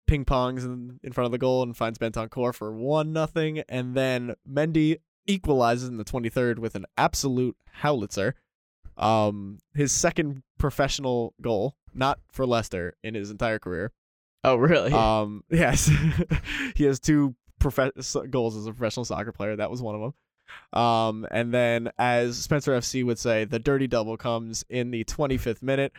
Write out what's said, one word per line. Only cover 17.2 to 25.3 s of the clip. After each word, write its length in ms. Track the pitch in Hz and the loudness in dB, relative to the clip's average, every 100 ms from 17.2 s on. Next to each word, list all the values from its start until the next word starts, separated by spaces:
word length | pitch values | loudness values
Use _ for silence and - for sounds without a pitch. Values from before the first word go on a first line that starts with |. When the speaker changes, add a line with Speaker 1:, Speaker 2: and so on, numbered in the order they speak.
| 143 123 _ _ | 2 -2 _ _
Speaker 1:
profe-, 440 | 147 - 135 - | 0 2 -2 -2
so-, 200 | 127 139 135 | -6 -6 -2
goals 300 | 131 117 110 | -2 -2 -2
as 80 | 107 | -8
a 60 | |
professional 320 | 113 117 - 117 | -4 -4 -4 -4
soccer 260 | 90 107 | -4 -6
player. 240 | - 104 104 | -6 -6 -4
That 160 | 104 | -4
was 100 | 123 | -4
one 140 | 117 107 | -6 -6
of 60 | |
'em. 760 | 110 143 _ _ _ - - - | -8 -10 _ _ _ -20 -6 0
Um, 460 | 120 113 113 110 110 | 2 2 2 -2 -4
and 220 | 107 120 | -4 0
then 380 | 120 120 117 117 - | 2 2 2 -2 -2
as 400 | 123 120 120 120 | 2 2 2 -2
Spencer 360 | - 151 143 | -2 -2 2
F 100 | 127 | 0
C 180 | 120 131 | 0 -2
would 140 | 123 117 | -2 0
say, 280 | 123 110 107 | 0 0 0
the 140 | 113 | -2
dirty 280 | 113 139 135 | 0 0 2
double 300 | 120 110 113 | 0 -2 -4
comes 480 | 127 117 113 113 - | -4 -4 -4 -10 -6
in 220 | 123 123 | -4 -4
the 120 | 120 110 | -4 -6
twenty-fifth 580 | - 143 | -4 -2